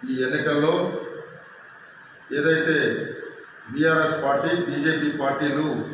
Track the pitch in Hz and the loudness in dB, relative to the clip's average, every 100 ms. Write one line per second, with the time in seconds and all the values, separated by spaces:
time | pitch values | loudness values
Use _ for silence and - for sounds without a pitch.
0 | 127 127 131 147 151 147 156 175 - - | -6 -2 0 0 0 2 2 2 0 -4
1 | - - - - - - - - - - | -8 -12 -14 -18 -20 -20 -20 -20 -20 -20
2 | - - - 139 151 160 165 151 - - | -20 -20 -8 0 2 4 4 2 2 0
3 | - - - - - - - 131 160 160 | -4 -8 -12 -14 -20 -20 -12 2 4 4
4 | 156 156 139 139 165 170 - 143 151 156 | 2 0 2 2 2 0 0 0 0 2
5 | 147 - 139 139 147 139 151 123 - | 0 0 -2 0 0 0 0 -2 -6